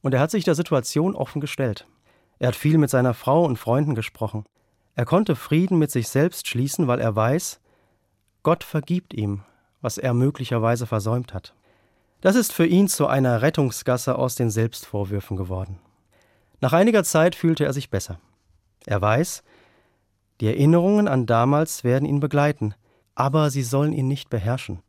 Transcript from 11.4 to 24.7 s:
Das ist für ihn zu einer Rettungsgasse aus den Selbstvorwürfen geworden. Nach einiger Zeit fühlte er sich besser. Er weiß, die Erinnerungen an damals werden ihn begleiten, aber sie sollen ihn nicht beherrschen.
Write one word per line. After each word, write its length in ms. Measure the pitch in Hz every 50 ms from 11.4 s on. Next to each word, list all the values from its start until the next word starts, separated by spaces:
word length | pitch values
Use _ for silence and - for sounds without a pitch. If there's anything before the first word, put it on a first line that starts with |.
| - - _ _ _ _ _ _ _ _ _ _ _ _ _ _ -
Das 120 | 185 196
ist 200 | 247 226 - -
für 120 | - 170
ihn 220 | 165 175 185 202 185
zu 180 | - - 151
einer 360 | - - 139 131 127 120 113 117
Rettungsgasse 760 | 151 160 - 143 127 113 - - - 127 123 - - 123
aus 180 | - 131 127 123
den 140 | - 123 113
Selbstvorwürfen 840 | 101 110 113 117 - - - - - 104 101 95 101 101 95 - 98
geworden. 420 | 92 95 90 92 92 95 - 95 87 _ _ _ _ _ _ _ _ _ _ _ _ _ _ _ _
Nach 120 | - 127 -
einiger 320 | 165 196 233 220 208 175
Zeit 300 | - - 160 160 180 175
fühlte 320 | - - 165 160 - 147
er 80 | 143 135
sich 160 | 143 135 -
besser. 280 | - 95 - - 87 - _ _ _ _ _ _ _ _ _ _ _ _ _
Er 160 | - 104 101 92
weiß, 420 | 104 110 127 170 - - - _ _ _ _ _ _ _ _ _ _ _ _ _ _ _ _ _ _ _ _
die 60 | 113
Erinnerungen 600 | 107 110 - 139 147 165 170 170 190 208 208 208 -
an 180 | 139 131 123
damals 580 | 110 120 113 120 131 143 147 160 160 - - -
werden 240 | 123 123 135 139 151
ihn 100 | 143 143
begleiten, 560 | 143 143 139 143 143 151 147 - 110 107 101 _ _ _ _ _ _ _ _
aber 360 | - 123 139 135 160 151 147
sie 120 | 127 139 127
sollen 300 | 117 127 139 147 151 160
ihn 160 | - 131 131
nicht 220 | 139 139 - _
beherrschen. 500 | - 113 90 110 123 127 - -